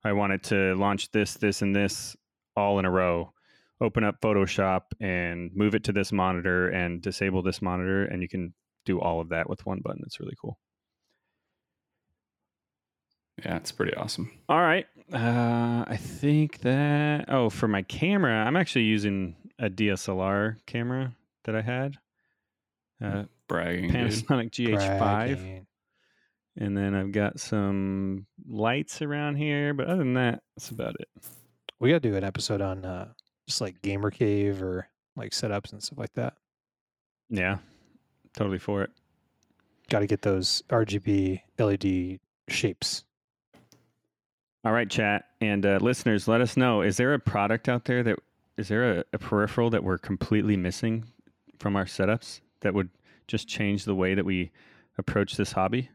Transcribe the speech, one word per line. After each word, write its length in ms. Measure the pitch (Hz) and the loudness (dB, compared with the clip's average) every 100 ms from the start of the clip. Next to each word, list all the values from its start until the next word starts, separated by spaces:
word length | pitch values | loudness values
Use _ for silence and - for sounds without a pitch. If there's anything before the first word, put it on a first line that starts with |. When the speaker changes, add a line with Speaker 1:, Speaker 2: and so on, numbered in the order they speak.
Speaker 1:
I 80 | 110 | 0
want 220 | 101 101 | 2 2
it 100 | 95 | 0
to 320 | - 101 95 92 | 0 2 2 2
launch 360 | 101 98 - | 2 0 0
this, 240 | 110 101 - | 0 0 0
this, 260 | 104 98 | 0 2
and 120 | 101 | 0
this 440 | 101 101 - - - _ _ _ - | 2 2 -2 -10 -16 _ _ _ 0
all 200 | 101 101 | 2 2
in 40 | 95 | 2
a 60 | |
row. 400 | 92 90 85 82 _ _ _ _ _ | 2 2 0 -4 _ _ _ _ _
Open 240 | 117 117 | 0 2
up 160 | 107 - | 0 2
Photoshop 640 | 110 104 95 - 95 92 - - | 2 4 4 2 2 2 -2 -8
and 540 | 101 90 87 87 87 95 | -2 -2 -2 -4 -6 0
move 200 | 104 104 | 2 2
it 100 | 110 | 0
to 80 | |
this 180 | 101 98 | -2 0
monitor 560 | 101 92 90 92 90 90 | 2 2 2 0 2 2
and 320 | 92 87 87 | 0 -2 -2
disable 400 | 95 - 98 92 | -6 -2 0 0
this 200 | 90 - | -2 -2
monitor, 420 | 95 90 92 98 | -2 -2 0 0
and 180 | 98 92 | -2 -4
you 60 | 90 | -6
can 260 | 92 87 - _ _ - | -6 -8 -10 _ _ -4
do 140 | 92 | 0
all 200 | 87 82 | 0 -2
of 80 | 82 | -2
that 200 | 82 - | -4 -4
with 160 | 98 - | -6 -6
one 140 | 95 | -6
button. 220 | - - - | -6 -8 -10
It's 140 | - | -12
really 160 | - - | -14 -12
cool. 200 | 113 - _ _ _ _ _ _ _ _ _ _ _ _ _ _ _ _ _ _ _ _ _ _ _ _ _ _ _ - | -14 -14 _ _ _ _ _ _ _ _ _ _ _ _ _ _ _ _ _ _ _ _ _ _ _ _ _ _ _ -12
Speaker 2:
Yeah, 140 | - 85 | -6 -4
it's 140 | - | -6
pretty 220 | - 98 - | -2 -2 -2
awesome. 360 | 110 - 101 - - | -6 -6 -8 -10 0
Speaker 1:
All 140 | 156 | 4
right. 260 | 175 175 - _ - | 6 4 0 _ -8
Uh, 720 | 131 117 120 117 120 120 120 - | -2 2 2 2 2 2 0 -2
I 100 | 110 | -6
think 600 | - - 143 151 151 - | -8 -4 2 2 2 0
that, 640 | 123 135 147 147 147 147 - | 0 2 2 2 2 -2 0
oh, 220 | 135 113 | 2 2
for 180 | - 113 | 2 0
my 140 | 101 | 0
camera, 640 | 92 - 165 202 151 110 107 | -2 -2 0 2 2 2 2
I'm 100 | 160 | 2
actually 300 | 180 131 110 | 2 2 4
using 500 | 107 104 98 92 82 - - | 4 2 0 -2 -8 -20 -4
a 100 | 110 | -4
D 200 | 92 104 | 0 0
S 180 | 95 - | 2 -2
L 120 | 95 | -2
R 360 | 95 101 107 113 - | 0 2 0 -4 -8
camera 480 | 120 120 127 131 120 _ _ | -6 -4 -4 -6 -8 _ _
that 120 | - 110 | -6 -4
I 60 | |
had. 360 | 110 123 135 139 _ _ _ _ _ _ _ _ _ _ | -2 -4 -6 -8 _ _ _ _ _ _ _ _ _ _
Uh, 200 | 104 101 104 _ _ | -6 -6 -8 _ _
Speaker 2:
Bragging, 440 | 85 85 87 90 | -2 0 -2 0
dude. 20 | 123 117 | 0 0
Speaker 1:
Panasonic 400 | 110 113 135 117 | -2 0 0 0
G 200 | - 120 | -2 0
H 60 | 107 | 2
five. 580 | 98 95 104 104 120 139 | 0 0 2 2 0 -4
Speaker 3:
Bragging. 280 | 92 92 - _ _ _ _ _ _ _ _ - | -8 -14 -18 _ _ _ _ _ _ _ _ -6
Speaker 1:
And 200 | 104 98 | -4 0
then 180 | 98 98 | 0 0
I've 160 | 98 | 0
got 280 | 101 104 - | 0 0 -2
some 840 | - 107 98 98 98 98 98 95 101 - - | -4 0 0 0 -2 -2 -4 -6 -10 -20 -12
lights 540 | 107 110 131 156 - | -2 0 0 -4 -8
around 340 | 151 147 147 143 | -6 -4 -4 -2
here, 380 | 151 143 147 | -2 0 -2
but 140 | 143 - | -2 -2
other 100 | 185 | 0
than 160 | 135 | 2
that, 280 | 127 123 - _ - | 2 2 -2 _ -20
that's 140 | - | -16
about 260 | 113 58 - | -8 -8 -8
it. 100 | - - - - _ _ - _ | -14 -16 -20 -20 _ _ -20 _
Speaker 3:
We 100 | 127 | 2
gotta 100 | 165 | 2
do 160 | 123 98 | 2 -2
an 80 | |
episode 380 | 98 95 - 104 | -2 -6 -4 -2
on, 240 | 98 95 92 | -2 -4 -8
uh, 240 | 90 101 _ _ _ - | -10 -12 _ _ _ -8
just, 140 | - | -6
like, 220 | 104 90 | -6 -6
Gamer 280 | 101 98 104 | -6 -2 -4
Cave 540 | - 110 101 101 98 | 0 0 2 0 -2
or, 240 | 92 90 - _ _ - | -4 -6 -8 _ _ -12
like, 140 | 113 | -8
setups 400 | - 113 101 - | -4 -4 -4 -6
and 100 | 107 | -14
stuff 160 | - 135 | -14 -10
like 140 | 113 | -8
that. 220 | - 123 _ _ _ _ _ _ _ _ _ _ | -4 -6 _ _ _ _ _ _ _ _ _ _
Speaker 1:
Yeah, 280 | 104 92 98 - _ _ _ _ _ _ | 0 0 0 -8 _ _ _ _ _ _
totally 240 | - 104 95 | -4 -2 -2
for 240 | - 101 | -2 -2
it. 80 | 98 _ _ _ _ _ _ _ _ _ - | -2 _ _ _ _ _ _ _ _ _ -2
Speaker 3:
Gotta 180 | 110 104 | 0 2
get 140 | 104 | 0
those 420 | 104 95 90 - - | 2 2 0 -2 0
R 160 | 120 107 | 0 2
G 120 | 101 | -2
B 440 | 98 101 95 95 _ - | 2 2 2 -2 _ -2
L 100 | 107 | 0
E 60 | 101 | 2
D 420 | 98 92 90 95 _ _ - | 2 0 -2 -8 _ _ -8
shapes. 560 | - 110 90 - - _ _ _ _ _ _ _ _ _ _ _ _ _ _ _ _ | -2 -2 -2 -6 -6 _ _ _ _ _ _ _ _ _ _ _ _ _ _ _ _
Speaker 1:
All 80 | 117 | 0
right, 180 | 113 107 | 2 2
chat 360 | - 104 104 - _ | 0 2 0 -4 _
and, 220 | 110 101 101 | 0 4 4
uh, 120 | 98 | 4
listeners, 460 | 110 127 - 107 101 | 4 2 2 2 4
let 120 | 113 | 4
us 160 | 123 - | 4 4
know. 240 | 127 110 | 4 4
Is 140 | 95 92 | 2 2
there 160 | 127 | 2
a 60 | 143 | 2
product 480 | - 104 101 113 - | 0 0 0 0 0
out 160 | 120 - | -2 0
there 160 | 123 | 0
that, 160 | 117 101 _ _ _ - | 2 0 _ _ _ -10
is 120 | 101 | -2
there 300 | 104 123 87 | 2 2 2
a, 40 | - | -2
a 80 | - | -8
peripheral 500 | - 104 107 - 117 | 0 2 2 2 2
that 120 | 113 | 2
we're 140 | 92 90 | 0 -2
completely 560 | - 95 - 107 104 101 | -2 -4 2 2 4 2
missing 480 | 90 87 117 113 113 _ _ _ _ _ | 0 -2 -2 -2 -6 _ _ _ _ _
from 160 | 104 101 | -2 0
our 100 | 92 | -2
setups 540 | - 98 113 - - _ _ | 0 2 0 -2 -20 _ _
that 120 | 104 | -2
would 160 | 98 92 _ _ _ - | 0 -2 _ _ _ -6
just 200 | 110 - | -6 -4
change 340 | - 104 101 | -2 0 0
the 100 | 101 | 0
way 220 | 95 92 95 | 0 2 2
that 100 | 90 | 2
we 260 | 92 87 _ - - _ - | 0 -4 _ -20 -20 _ -8
approach 380 | - 107 101 - | -2 0 0 0
this 160 | 101 | -2
hobby? 380 | - 95 123 127 | 0 0 0 -4